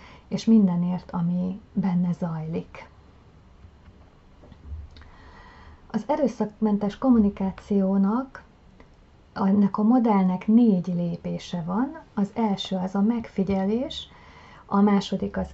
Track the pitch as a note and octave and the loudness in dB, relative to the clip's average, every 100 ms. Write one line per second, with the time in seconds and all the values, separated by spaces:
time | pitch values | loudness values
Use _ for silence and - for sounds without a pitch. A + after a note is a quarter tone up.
0 | - - - G3 - A3+ F#3+ F3 F3 F3+ | -20 -20 -10 -2 4 6 6 2 -2 -4
1 | - F3+ E3+ F3+ F#3 G3 - - F#3 F3 | -6 -4 -2 -2 -4 -8 -8 -4 0 0
2 | F3+ E3 E3+ D#3+ D#3+ F3 - - - - | 0 -2 -6 -6 -6 -8 -10 -16 -20 -20
3 | - - - - - - - - - - | -20 -20 -20 -20 -20 -20 -20 -20 -20 -20
4 | - _ - - - - - - - - | -20 _ -20 -20 -20 -20 -16 -16 -16 -20
5 | - - - - - - - - - A3 | -20 -20 -20 -20 -20 -20 -20 -20 -8 -6
6 | - D4+ C#4 - G#3 - G#3+ G3+ G3+ - | -4 -2 -2 -2 -6 -4 -2 0 -2 -2
7 | C4+ A#3 G3+ G3+ F#3+ - - G3+ F#3+ G3 | 2 4 4 0 -6 -6 -2 0 2 2
8 | G3 A#3 C4+ - - - - - - - | 2 0 -4 -12 -20 -20 -20 -20 -20 -20
9 | - - _ - G3 G3+ G3+ G#3 G#3+ B3+ | -20 -20 _ -2 2 4 2 2 2 4
10 | A3+ G3+ F#3 F3+ - A3+ A#3 F3+ F3+ F3 | 4 4 2 0 4 6 6 4 0 -2
11 | F3 E3+ F3 F3 - F3+ E3 G3 C#4+ E4 | -4 -6 -8 -8 -8 -6 -4 -4 -4 -8
12 | - - G3 - A3 F#3+ - F#3 F#3+ G3 | -10 -4 -4 -2 -2 -2 -4 -6 -4 0
13 | G3+ A#3+ A#3 - F#3 F#3+ F#3+ A3+ D#4 - | 0 0 -4 -4 -2 -2 -2 -2 -4 -10
14 | - - - - - - - G3 G#3 G3+ | -16 -20 -20 -20 -20 -20 -4 2 4 2
15 | - F#3+ G3+ F#3+ F#3 | 0 -6 -6 -6 -8